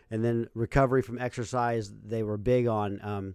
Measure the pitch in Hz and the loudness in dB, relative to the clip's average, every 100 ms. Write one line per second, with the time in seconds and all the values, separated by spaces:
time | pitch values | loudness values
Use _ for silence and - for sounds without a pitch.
0 | _ 110 117 117 117 113 113 139 131 131 | _ 0 2 0 -2 -4 2 4 4 4
1 | 120 120 123 127 110 127 120 117 101 104 | 0 -4 -6 -6 -4 -2 0 0 -4 -10
2 | 104 113 107 107 104 123 120 107 104 101 | -6 -4 -2 -2 2 4 4 2 0 -4
3 | 104 101 95 | -6 -6 -8